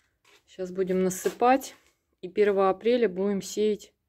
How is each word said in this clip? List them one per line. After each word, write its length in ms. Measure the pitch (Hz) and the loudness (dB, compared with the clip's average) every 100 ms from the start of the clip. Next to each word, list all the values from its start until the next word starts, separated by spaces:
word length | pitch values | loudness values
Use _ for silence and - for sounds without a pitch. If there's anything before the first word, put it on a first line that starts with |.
| _ _ _ _ _ | _ _ _ _ _
Сейчас 260 | - 185 | -12 -8
будем 320 | 185 185 185 | -4 -2 0
насыпать. 720 | 185 185 196 - 240 269 - - _ _ _ _ | 0 -2 -6 0 4 2 0 -16 _ _ _ _
И 60 | 180 | -8
первого 420 | 208 208 196 190 | 0 2 4 2
апреля 360 | 190 220 247 214 | 2 0 2 0
будем 360 | 180 202 196 | 0 -2 -4
сеять 500 | 190 - 214 208 - _ | -6 -2 -2 -2 -8 _